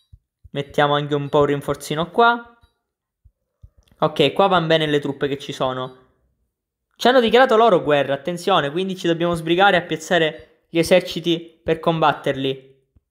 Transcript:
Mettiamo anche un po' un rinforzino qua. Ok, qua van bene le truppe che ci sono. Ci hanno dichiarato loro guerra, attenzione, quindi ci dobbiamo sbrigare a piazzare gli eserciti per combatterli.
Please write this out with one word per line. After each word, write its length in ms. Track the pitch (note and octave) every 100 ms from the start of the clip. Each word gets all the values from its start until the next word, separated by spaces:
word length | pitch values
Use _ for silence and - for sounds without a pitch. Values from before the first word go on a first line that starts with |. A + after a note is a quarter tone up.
| _ - _ _ -
Mettiamo 420 | C#3+ C#3 - D3
anche 220 | D3 D3 C#3+
un 120 | C#3+
po' 120 | D3
un 60 | C#3+
rinforzino 680 | C#3+ C#3+ C#3 - D3+ E3+
qua. 440 | - A#3 A#3 A#3+ _ _ _ _ _ _ _ _ _ _ _ - _ _ -
Ok, 340 | D#3 - C#3
qua 140 | - G3
van 220 | F3+ D#3+
bene 180 | D#3+ D#3
le 140 | D3
truppe 280 | C#3+ C3+ C#3
che 120 | C#3
ci 140 | -
sono. 440 | D3 C3 B2+ C3 B2+ _ _ _ _ _ _ _ _ _ -
Ci 120 | A#3
hanno 120 | C4
dichiarato 380 | A3+ A#3 C4 A3
loro 240 | A#3 F3
guerra, 320 | C#3+ D3 C3
attenzione, 560 | C#3 - F3 G3 F3+ C#3+
quindi 260 | D#3+ F#3+ F#3
ci 120 | E3+
dobbiamo 260 | D#3+ E3+
sbrigare 420 | E3+ D#3+ F3 G3+ F3+
a 60 |
piazzare 840 | E3 D#3 - F3 D#3 D#3 - _ _
gli 80 | E3
eserciti 840 | E3 F#3 F3+ F3 E3+ E3 - _
per 160 | - D#3+
combatterli. 1040 | E3+ E3 D3+ C#3 D3 C3+ C3+ C3 - _ _ _ _